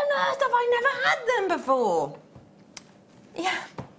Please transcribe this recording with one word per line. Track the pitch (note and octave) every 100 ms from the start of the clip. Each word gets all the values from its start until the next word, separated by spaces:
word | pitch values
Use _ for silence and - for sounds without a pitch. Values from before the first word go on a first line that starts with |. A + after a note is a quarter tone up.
on | C#5+ C#5 C#5
earth | C5+
have | C5
I | A#4+ A#4+ A#4+
never | B4+ B4 C5+
had | C#5+ A#4 A#4+ F#4+
them | D#4+
before?" | B3 C4 A3 E3 C#3+ D3 - - - - - - - - - - -
Yeah. | - F4+ - - - -